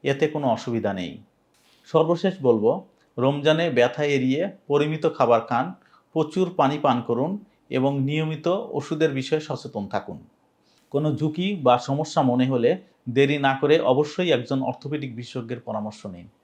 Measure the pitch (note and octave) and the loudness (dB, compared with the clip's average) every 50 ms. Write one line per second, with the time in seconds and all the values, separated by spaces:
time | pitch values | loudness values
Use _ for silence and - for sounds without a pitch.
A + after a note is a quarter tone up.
0 | - C#3 C#3 C#3 D#3+ D3+ D3+ D3+ C#3+ B2+ A2+ A#2+ - - A#2 A2+ G2+ G#2 G2 F#2+ | 0 -2 0 0 0 -2 0 -2 0 0 0 0 -2 -4 -4 -2 -2 -2 -4 -4
1 | F2+ D#2+ C2+ - - _ _ _ _ _ _ _ _ _ _ _ _ - - D#3+ | -8 -8 -10 -14 -20 _ _ _ _ _ _ _ _ _ _ _ _ 0 2 2
2 | - D#3 F3 E3+ - F#3+ F#3 F#3+ C3+ B2+ A#2 A2 G#2 A2+ D3 F#3+ - _ _ _ | 2 2 0 0 0 -2 -2 0 2 2 4 4 4 2 2 0 -4 _ _ _
3 | _ _ _ - B2 C3+ C#3+ D3 C#3 D#3 D#3 D#3+ E3+ E3+ C3+ A#2+ A#2 B2+ - - | _ _ _ 0 0 0 0 2 2 2 2 2 0 0 4 4 4 4 2 -2
4 | D3 D3 C#3+ C3+ B2+ C3 C3 D3 F3+ G3 F#3+ - _ - C#3+ C#3+ D3 D3+ D#3 D3+ | -2 0 0 0 2 0 0 0 -2 -4 -6 -12 _ 0 0 2 2 0 -2 -2
5 | D#3 D#3+ - - C3+ A#2 A#2+ A2+ A2 - A#2+ A#2+ C3+ F3 F#3 _ _ _ _ _ | -2 -2 0 2 4 4 4 4 2 0 -2 -2 -2 -2 -6 _ _ _ _ _
6 | _ _ _ D#3+ D#3 D3+ - F#3 F#3 F3 F3+ - D3 C3 D3 D3+ D3 C#3+ B2 B2 | _ _ _ -2 -2 -2 0 -2 -2 -2 2 0 2 2 2 0 0 2 2 2
7 | A#2+ - A#2 A2+ C3+ E3 G3 G#3 - _ _ _ _ _ C3 C3 C3 C#3 C#3+ C#3 | 0 -2 -2 -2 -2 -2 -4 -8 -10 _ _ _ _ _ -2 0 0 0 0 0
8 | C3 C#3 D3 D#3 D#3+ D#3 D#3+ D#3 - E3+ F3+ G3+ - - - C#3+ C#3 - E3+ D3+ | -2 0 0 -2 -2 -2 -4 -4 -2 -2 -2 -2 -4 -6 -8 -8 -6 -6 -2 0
9 | D#3+ D3+ C#3 C3+ C3 - D#3 D#3 D3+ - D3 B2 - C#3+ - A2 G2+ F#2+ - G2+ | 0 0 0 -2 -2 -2 -2 -2 -2 -4 -8 -8 -8 -10 -8 -8 -8 -4 -6 -6
10 | - - F#2 - - _ _ _ _ _ _ _ _ _ _ _ _ _ - C#3 | -6 -6 -14 -14 -16 _ _ _ _ _ _ _ _ _ _ _ _ _ -2 0
11 | D3+ D3+ D3 D3+ D3+ D#3 D3+ E3 F3+ G3 G#3 F3+ C#3 B2+ B2 B2 - - C#3 C#3+ | 0 0 0 0 -2 -2 -2 -2 -4 -4 -4 0 4 4 4 4 2 -4 -4 -4
12 | D#3 D3+ - E3 C#3 B2+ A#2+ B2+ B2+ C3 C3+ B2 A#2 B2 F3 F#3 - _ _ _ | -4 -2 0 2 2 2 4 2 2 2 2 2 4 2 2 2 -4 _ _ _
13 | _ B2+ A#2 C3 C#3 C#3 D3 D3 C#3 C3+ C3+ C3+ D3 C#3+ D3+ E3 D#3+ B2+ C3 C3+ | _ -2 2 2 4 4 2 2 2 0 0 2 4 4 4 4 4 4 4 2
14 | D3+ D3 - - F3+ F3 D3 A#2+ A#2+ - C#3 C3+ C3 B2 B2+ - - C#3 D3 D3 | 2 0 -2 -2 2 2 2 2 2 -2 -4 -2 -2 -4 -6 -6 -8 -8 -6 -6
15 | C#3 C3 A2+ A#2 A#2+ - - B2+ A#2 A#2 B2 A#2+ - - G#2+ G#2+ G#2+ G#2+ G#2 - | -6 -8 -10 -12 -14 -10 -10 -10 -8 -8 -10 -10 -8 -8 -8 -6 -6 -8 -10 -12
16 | - G#2+ F#2 - - G#2+ _ _ | -14 -14 -14 -14 -18 -20 _ _